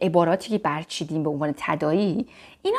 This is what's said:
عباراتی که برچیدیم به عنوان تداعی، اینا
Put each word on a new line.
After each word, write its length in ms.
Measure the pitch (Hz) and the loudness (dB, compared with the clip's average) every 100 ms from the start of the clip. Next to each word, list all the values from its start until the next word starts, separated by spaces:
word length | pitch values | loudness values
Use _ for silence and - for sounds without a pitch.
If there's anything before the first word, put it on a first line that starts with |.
عباراتی 480 | 185 175 170 185 - | 2 4 4 2 0
که 80 | 214 | -2
برچیدیم 640 | 165 151 165 - - 156 | 0 -4 -6 -8 -4 -2
به 60 | 151 | -2
عنوان 240 | 143 151 143 | -2 -2 -2
تداعی، 680 | - 156 151 175 208 165 254 - - - | -2 -2 2 2 2 0 -4 -10 -20 -6
اینا 160 | 381 | 0